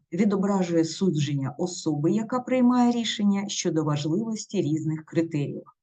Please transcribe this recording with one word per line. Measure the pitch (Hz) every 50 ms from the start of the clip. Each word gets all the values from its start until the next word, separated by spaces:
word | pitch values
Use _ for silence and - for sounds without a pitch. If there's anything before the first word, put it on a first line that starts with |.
| _ _ 170
відображує | 175 226 202 202 185 196 196 202 190 180 170 170 165 160
судження | 160 - - 196 180 147 151 139 147 143 139 135 131 -
особи, | - 175 175 - - - 160 147 147 151 175
яка | 202 226 220 - 254 247
приймає | 247 240 254 254 240 240 247 247 240 240
рішення | 240 233 226 220 - - 208 202 202 196 202 202
щодо | - - - 175 151 160 156
важливості | 151 147 139 147 156 160 214 226 226 214 - - - 220 185
різних | 143 147 160 151 139 156 156 156 -
критеріїв. | - - 170 165 165 - 147 143 - - - - - _ _